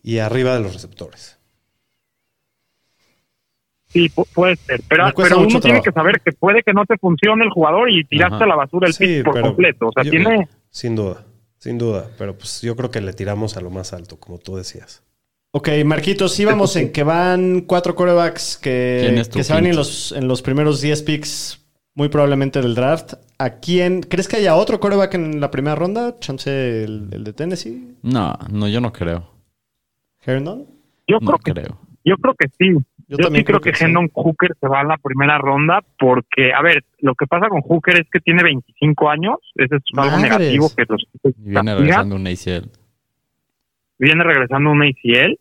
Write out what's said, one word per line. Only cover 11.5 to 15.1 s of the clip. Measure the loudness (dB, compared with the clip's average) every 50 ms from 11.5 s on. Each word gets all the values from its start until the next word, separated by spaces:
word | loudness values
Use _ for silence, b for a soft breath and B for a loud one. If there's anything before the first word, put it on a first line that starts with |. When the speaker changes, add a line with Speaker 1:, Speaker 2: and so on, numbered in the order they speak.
| _
Speaker 1:
sin | _ -12 -10 -6
duda. | -4 -2 -2 -2 -4 -6 -10 -12
Pero, | -12 -10 -10 -10
pues, | -12 -14 -14 -12 -8
yo | -8 -8 -6
creo | -6 -6 -6
que | -6 -6
le | -6 -8 -8
tiramos | -8 -6 -6 -4 -4 -6 -6 -8
a | -10
lo | -12 -10
más | -10 -10 -10 -12 -14
alto, | -16 -16 -20 -20 _
como | -20 -20 -20 -18
tú | _ -12 -12
decías. | -12 -12 -14 -16 -18 -20 -20 -20 _ _ _